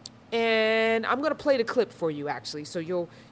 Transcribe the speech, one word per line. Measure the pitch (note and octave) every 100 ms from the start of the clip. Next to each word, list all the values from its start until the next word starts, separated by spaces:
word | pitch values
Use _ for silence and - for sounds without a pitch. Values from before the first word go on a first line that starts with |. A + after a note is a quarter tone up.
| - - -
And | A3+ A3+ A3 A3 A3 A3+ A3+ A3
I'm | B3
gonna | G3+
play | F#3+ D4 C#4
the |
clip | A3+ B3+ G#3+
for | - E3
you, | D3 C#3+
actually, | B2+ A#2 D3+ D3+
so | F3+
you'll, | E3 F3+ E3+ - -